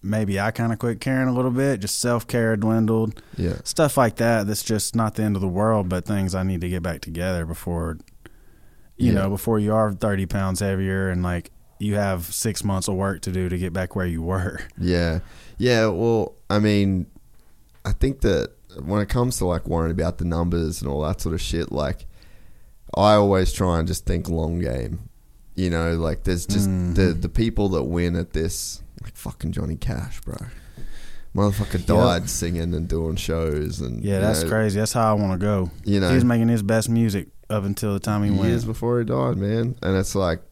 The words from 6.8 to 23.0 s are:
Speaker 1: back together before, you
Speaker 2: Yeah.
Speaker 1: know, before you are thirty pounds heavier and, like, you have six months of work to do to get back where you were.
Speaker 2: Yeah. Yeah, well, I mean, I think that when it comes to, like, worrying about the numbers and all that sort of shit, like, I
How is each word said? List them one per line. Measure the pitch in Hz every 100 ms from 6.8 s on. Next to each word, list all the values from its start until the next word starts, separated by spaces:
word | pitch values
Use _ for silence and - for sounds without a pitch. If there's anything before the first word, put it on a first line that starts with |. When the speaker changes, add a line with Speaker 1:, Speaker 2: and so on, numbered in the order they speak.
Speaker 1:
back | 87 80
together | - 82 90 90
before, | 80 82 - 87 82 78 - - - - - - - - - -
you | 123
Speaker 2:
Yeah. |
Speaker 1:
know, | 101 98
before | 101 - 110
you | 104
are | 110 107
thirty | 98 110 98 95
pounds | 101 95 92
heavier | 101 95 95 95 95
and, | 90
like, | 90 87 - - - _
you | 104 104
have | 101 92 85
six | - 117 101
months | 104 95 92
of |
work | 95 98 90
to | -
do | 92 90
to | 90
get | 92
back | 87 90 101
where | 90
you | 82
were. | 80 95 90 - - -
Speaker 2:
Yeah. | 90 87 85 80 - - - -
Yeah, | 123 117 110
well, | 87 117 113 - - -
I | 104
mean, | 107 101 98 92 - - - - - - - -
I | -
think | - 131 135
that | 110 95 - - - -
when | 71 104
it | 101
comes | 123 123 -
to, | 90
like, | 87 -
worrying | 82 82
about | 82 85 -
the |
numbers | 85 82 85 85 80 73
and | 62
all | 71
that | 76 -
sort | 82
of | 80
shit, | - 85 80
like, | 65 71 - - - - - - - - - -
I | -